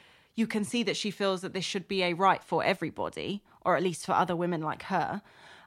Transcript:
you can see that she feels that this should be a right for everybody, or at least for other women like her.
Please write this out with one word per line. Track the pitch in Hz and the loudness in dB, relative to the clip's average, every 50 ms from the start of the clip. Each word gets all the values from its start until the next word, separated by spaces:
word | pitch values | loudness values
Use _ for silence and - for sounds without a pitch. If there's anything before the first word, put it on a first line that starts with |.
| - - - _ _ _ _ | -20 -20 -20 _ _ _ _
you | - 226 | -2 0
can | 220 - 220 208 | 0 0 -2 -2
see | - - 240 | 0 -2 0
that | 233 - - - | 0 0 -2 -2
she | - 208 | -2 -4
feels | 185 - 202 196 190 180 | -2 0 0 0 0 0
that | 185 180 - | -4 -6 -6
this | 190 170 | -4 -6
should | - - 202 175 - | -4 -4 -6 -4 -2
be | 202 190 | 0 0
a | 180 175 | 2 0
right | 175 160 196 190 165 - - | 2 4 4 4 4 4 0
for | - 180 156 | 0 0 2
everybody, | - - 190 - 170 127 - - 92 80 - - 76 113 196 202 - _ - _ _ | 4 2 2 2 -2 -6 -4 -4 -4 -4 -4 -6 -6 -6 -6 -8 -10 _ -20 _ _
or | - 180 | 2 2
at | 135 | 4
least | 175 185 165 - - | 2 0 -2 -4 -2
for | - | 0
other | - - 180 175 180 | 2 2 2 2 0
women | 165 175 175 175 156 | -2 0 0 -2 -2
like | 160 156 - - | -2 -4 -6 -6
her. | - - 196 175 143 - - 208 - - - - - - - - - | -6 -2 0 0 0 0 -4 -6 -8 -14 -20 -20 -20 -20 -20 -20 -20